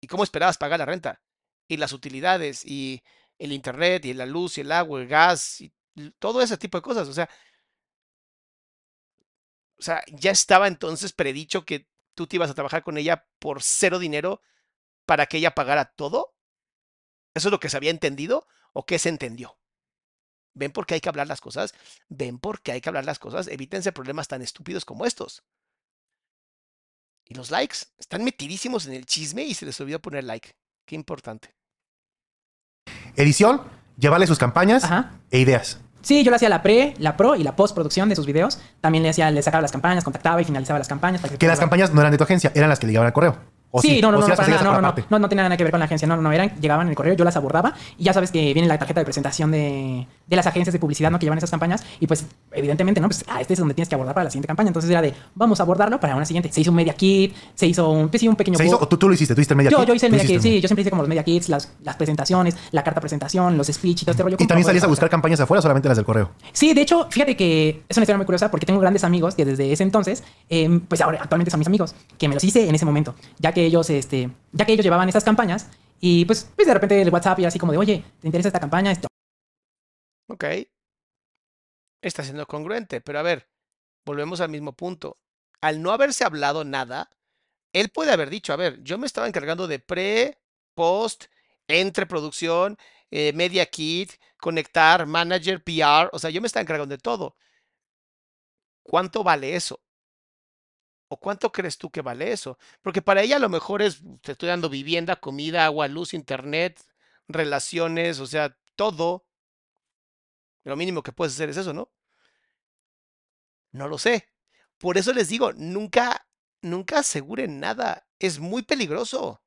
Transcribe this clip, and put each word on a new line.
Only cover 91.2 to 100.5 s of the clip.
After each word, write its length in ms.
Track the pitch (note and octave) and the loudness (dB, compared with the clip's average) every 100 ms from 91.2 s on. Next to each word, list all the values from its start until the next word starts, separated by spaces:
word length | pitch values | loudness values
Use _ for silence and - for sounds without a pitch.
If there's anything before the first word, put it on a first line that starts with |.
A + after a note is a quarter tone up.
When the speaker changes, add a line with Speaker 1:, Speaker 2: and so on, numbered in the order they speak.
| - _ _ _ _ | -20 _ _ _ _
Speaker 1:
entre 380 | D#3+ F#3+ F#3 E3 | 0 0 -4 -4
producción, 720 | E3+ D3+ - E3 E3+ F#3+ G#3 _ _ _ | -6 -8 -8 -4 -2 -2 -6 _ _ _
eh, 240 | D3 D3+ | -4 -4
media 320 | D3 F3+ F#3 E3 | -2 -2 -2 -4
kit, 460 | - D#3 E3+ G3 - _ _ | -4 -6 -6 -8 -14 _ _
conectar, 640 | - E3 D3+ - D#3+ F3 | -8 -6 -4 2 4 4
manager, 580 | D3+ D#3+ E3+ F#3 E3 F#3 | 0 -4 -4 -4 -4 -6
P 180 | - D#3+ | -6 -2
R, 260 | D3+ D3+ F3+ | 2 2 2
o 60 | E3 | -4
sea, 120 | D#3+ | -8
yo 100 | D#3+ | -6
me 60 | A3+ | -6
estaba 160 | - | -6
encargando 320 | F3 D#3 C#3+ | -6 -6 -8
de 40 | C#3 | -10
todo". 340 | - A#3 D3+ _ _ _ _ _ _ _ _ _ _ _ _ _ _ _ | -8 -8 -8 _ _ _ _ _ _ _ _ _ _ _ _ _ _ _
¿Cuánto 400 | - E3 F#3 A3 | -4 -2 -2 -4
vale 320 | F#3 D#3 C3+ | 0 0 -2
eso? 260 | F3 - - _ _ _ _ _ _ _ | -8 -8 -12 _ _ _ _ _ _ _